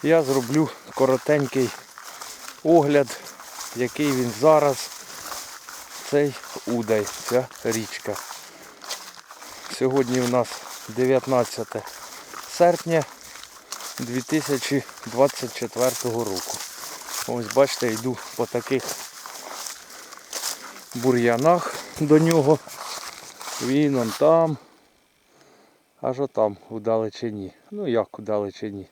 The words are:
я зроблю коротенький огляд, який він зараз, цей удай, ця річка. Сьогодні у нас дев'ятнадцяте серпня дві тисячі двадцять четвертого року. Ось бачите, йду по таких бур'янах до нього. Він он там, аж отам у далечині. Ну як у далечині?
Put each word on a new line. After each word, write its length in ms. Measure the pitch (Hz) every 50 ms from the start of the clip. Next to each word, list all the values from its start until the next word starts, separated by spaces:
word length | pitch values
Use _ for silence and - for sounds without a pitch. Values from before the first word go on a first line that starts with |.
я 200 | - 147 165 165
зроблю 460 | 147 131 135 135 123 117 139 156 156 131 - - - - -
коротенький 720 | - 135 131 131 123 - - 151 147 139 123 - 135 127 113 - - - - - - - - - - - - - - - - - - -
огляд, 440 | 151 170 170 143 143 147 143 139 117 - - - - - - - - - - - - -
який 360 | 117 127 120 - - 151 143
він 200 | 135 127 123 120 107 107
зараз, 500 | 131 156 156 151 147 143 131 - - - - - - - - - - - - - - - - - - - - - - - - - - -
цей 240 | 143 143 147 143 123 - - - - - -
удай, 400 | 101 120 117 110 104 113 107 101 - - - - -
ця 180 | 120 127 127 - - - -
річка. 520 | 120 113 113 110 - - - - - 101 - - - - - - - - - - - - - - - - - - - - - - - - - - - - - - - - -
Сьогодні 420 | 131 131 131 139 127 120 127 127
у 80 | 123 120
нас 200 | 123 127 123 - - - - - - - - -
дев'ятнадцяте 920 | 107 120 127 127 135 127 - 135 135 123 117 - - - 110 - - 113 - - - - - - - - - - - - - -
серпня 540 | - - 175 175 175 165 - 170 165 160 143 - - - - - - - - - - - - - - - - - - -
дві 240 | 127 117 120 131
тисячі 600 | 123 - 160 156 - - 143 127 - - 143 135 - - - - -
двадцять 500 | 117 113 120 135 139 - - 131 117 -
четвертого 680 | - 120 113 - 113 123 131 123 - - 123 113 117 117
року. 340 | 104 95 87 - - - - - - - - - - - - - - - - - -
Ось 260 | 120 120 113 104 -
бачите, 380 | 131 139 135 - - 127 120
йду 240 | 110 110 113 131 120 - - - -
по 100 | - 120
таких 360 | - - 120 - - 135 123 - - - - - - - - - - - - - - - - - - - - - - - - - - - - - - - - - - - - - - - - - - -
бур'янах 800 | 127 117 131 123 120 117 120 117 117 139 160 175 175 - - - - - - - -
до 180 | 156 143 151 156
нього. 400 | 160 165 165 160 135 143 156 - - - - - - - - - - - - - - - - - - - - -
Він 360 | 120 120 135 147 151 143 139 127
он 140 | 117 110 104 -
там, 380 | 143 151 165 165 165 160 151 - - _ _ _ _ _ _ _ _ _ _ _ _ _ _ _ _ _ _ _ _ _ _ _ _ _ _ _
аж 200 | - 120 127 127
отам 360 | 143 131 _ 120 110 104 101 - - -
у 100 | 113 110
далечині. 720 | 104 113 113 113 110 107 - - - 117 107 104 98 90 _ _ _ _
Ну 180 | 208 208 202 147
як 300 | 117 113 107 _ - -
у 40 |
далечині? 640 | 107 104 107 104 104 98 - - - 107 101 98 92 _